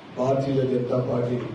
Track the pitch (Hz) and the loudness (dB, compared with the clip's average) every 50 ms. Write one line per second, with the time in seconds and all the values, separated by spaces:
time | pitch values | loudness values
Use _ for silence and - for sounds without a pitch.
0 | - - - 123 127 131 139 135 135 139 135 135 131 127 123 123 120 - 131 127 | -18 -12 -4 -2 0 2 2 2 2 0 2 2 2 2 2 0 0 0 0 0
1 | 127 123 123 120 120 120 123 123 - - | 0 0 0 0 0 0 0 -2 -4 -4